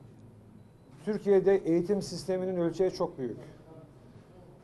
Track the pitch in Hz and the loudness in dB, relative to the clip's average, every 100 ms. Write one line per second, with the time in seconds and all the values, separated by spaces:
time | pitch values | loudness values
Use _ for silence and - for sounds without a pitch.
0 | - - - - - - - - - - | -20 -20 -20 -20 -20 -20 -20 -20 -20 -10
1 | 208 202 202 196 190 196 160 170 175 202 | -6 -2 4 4 6 4 4 2 2 -2
2 | 196 175 - 185 185 180 170 170 185 180 | -4 -8 -4 -4 -2 -2 -2 0 0 0
3 | 170 - 123 104 - - - - - - | -4 -4 -8 -8 -14 -20 -20 -20 -20 -20
4 | - - - - - - | -20 -20 -20 -20 -20 -16